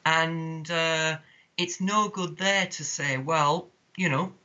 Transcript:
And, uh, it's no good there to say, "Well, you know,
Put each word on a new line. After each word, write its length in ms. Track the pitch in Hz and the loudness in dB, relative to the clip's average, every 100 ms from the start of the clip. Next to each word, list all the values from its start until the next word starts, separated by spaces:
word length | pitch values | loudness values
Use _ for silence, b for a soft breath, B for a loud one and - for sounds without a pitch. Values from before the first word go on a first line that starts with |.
| 160 | 0
And, 640 | 160 165 165 165 160 156 | 2 2 -2 -6 -6 -4
uh, 480 | 170 165 160 160 156 b b b - | 0 2 2 0 -2 b b b -4
it's 220 | 175 - | -4 -2
no 280 | 190 208 208 | 0 2 2
good 300 | 190 170 151 | -2 -6 -2
there 280 | 190 196 185 | 2 2 0
to 180 | - | -4
say, 340 | 143 - 143 131 | -8 -4 -2 -2
"Well, 500 | 139 160 147 170 - _ _ - | 0 2 4 2 -2 _ _ -4
you 120 | 180 | 0
know, 240 | 135 190 - | 0 -2 -6